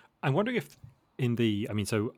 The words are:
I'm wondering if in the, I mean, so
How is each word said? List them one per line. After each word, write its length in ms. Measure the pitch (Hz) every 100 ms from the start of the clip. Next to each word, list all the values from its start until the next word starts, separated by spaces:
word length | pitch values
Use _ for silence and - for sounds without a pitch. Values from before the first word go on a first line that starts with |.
| - _
I'm 100 | 151
wondering 240 | 143 220 240
if 200 | - - - _ _ -
in 160 | 123 117
the, 320 | 117 104 110
I 40 |
mean, 120 | 104 98
so 260 | 110 113